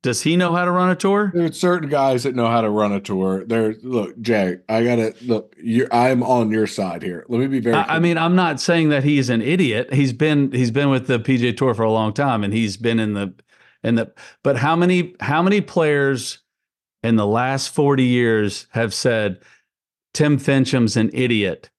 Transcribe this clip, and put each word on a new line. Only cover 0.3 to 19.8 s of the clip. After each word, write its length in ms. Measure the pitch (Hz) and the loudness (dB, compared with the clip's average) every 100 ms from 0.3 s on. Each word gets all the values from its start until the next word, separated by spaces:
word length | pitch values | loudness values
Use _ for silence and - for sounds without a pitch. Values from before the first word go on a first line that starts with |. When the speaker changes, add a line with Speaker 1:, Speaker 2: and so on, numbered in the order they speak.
| 175 | 2
Speaker 1:
know 160 | 180 | 2
how 100 | 175 | 0
to 60 | 180 | 0
run 200 | 180 180 | 2 0
a 60 | 180 | 0
tour? 360 | 196 202 208 | 0 0 0
Speaker 2:
There 120 | 175 165 | 0 -2
are 60 | |
certain 360 | - 180 180 151 | 0 0 0 0
guys 360 | 147 135 127 | 0 2 0
that 100 | 139 | -2
know 140 | 123 117 | -2 0
how 120 | 117 | 2
to 80 | 110 | 0
run 240 | 104 104 | 0 0
a 80 | 101 | -2
tour. 440 | 98 98 95 95 95 | -4 -2 -2 -2 -2
There, 280 | 113 110 110 | 0 0 -4
look, 380 | 123 123 95 - | -4 -4 -4 -8
Jay, 380 | 113 110 92 90 - | -2 0 0 -4 -4
I 160 | 110 | 0
gotta, 300 | 117 120 110 - | 2 0 -2 -6
look, 320 | 123 110 - _ | -4 -4 -4 _
you're, 320 | 98 113 - | -2 0 2
I'm 320 | 120 127 127 | 2 2 2
on 280 | 120 123 110 | 2 2 2
your 160 | 110 107 | 0 -2
side 360 | - 95 85 | -2 -6 -6
here. 220 | 92 87 - | -8 -10 -4
Let 100 | 120 | -2
me 80 | 135 | 0
be 140 | 135 | -2
very 160 | 117 143 | 0 0
Speaker 1:
I, 40 | |
I 40 | - | 0
Speaker 2:
clear. 140 | 160 | 0
Speaker 1:
mean, 180 | 170 165 | 0 0
I'm 180 | 165 180 | 2 2
not 240 | 175 139 | 2 -2
saying 300 | - 170 156 | 0 2 2
that 140 | 147 | 2
he's 260 | 139 147 120 | 2 2 2
an 120 | 117 | 0
idiot. 500 | 113 180 156 107 127 | 0 0 0 0 -2
He's 180 | 135 135 | 0 0
been, 400 | 117 156 147 139 | 0 0 2 0
he's 180 | 127 123 | 0 0
been 200 | 120 143 | 2 2
with 160 | 131 131 | 0 0
the 120 | 123 | -2
P 200 | 110 127 | 0 0
G 100 | 123 | 0
A 40 | |
Tour 220 | 120 131 | 0 0
for 80 | 110 | 0
a 80 | 113 | 0
long 220 | 110 110 | 0 0
time, 320 | 104 143 117 | -2 -2 -2
and 80 | 101 | -2
he's 240 | 107 110 95 | -2 -2 -2
been 240 | 117 113 | -2 -2
in 140 | 107 | -2
the, 180 | 104 98 - _ _ _ _ | -4 -8 -10 _ _ _ _
in 100 | 113 | -2
the, 180 | 117 - _ - _ | -2 -2 _ -20 _
but 120 | 143 131 | -2 0
how 200 | 143 165 | 2 2
many, 380 | 175 180 175 - | 2 2 -2 -8
how 200 | - 156 | -4 0
many 200 | 180 208 | 2 0
players 800 | 196 - 156 143 139 131 - - _ _ _ _ _ _ | 0 0 0 2 0 -2 -6 -14 _ _ _ _ _ _
in 140 | 117 113 | 0 2
the 100 | 104 | 2
last 420 | 110 127 135 - | 0 -2 -4 -4
forty 360 | - 143 139 | 0 0 2
years 600 | 127 123 120 110 104 - - | 2 2 2 2 0 -4 -8
have 220 | - 113 | -4 -4
said, 480 | - 127 113 104 92 _ _ _ _ | -2 -2 0 -2 -6 _ _ _ _